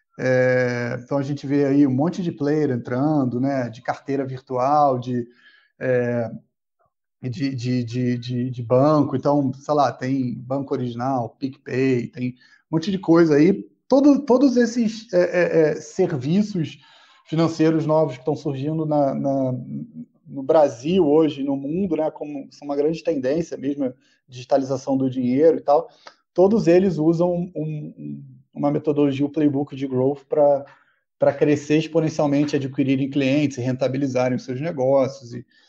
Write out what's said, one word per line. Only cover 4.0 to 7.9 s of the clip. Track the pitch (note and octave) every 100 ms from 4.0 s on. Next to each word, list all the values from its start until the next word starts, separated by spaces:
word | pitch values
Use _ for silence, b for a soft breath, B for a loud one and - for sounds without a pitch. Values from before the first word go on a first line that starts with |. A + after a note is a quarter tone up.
| - C3+ C3+
virtual, | C3 _ B2 C3 D3 C#3+ B2+
de, | A#2+ B2 A#2+ b b b b _
é, | C3+ B2 A#2+ A#2+ A2+ - _ _ _ _ _ _ _ _
de, | C3 A#2 C#3 C3
de, | B2 B2+
de, | A#2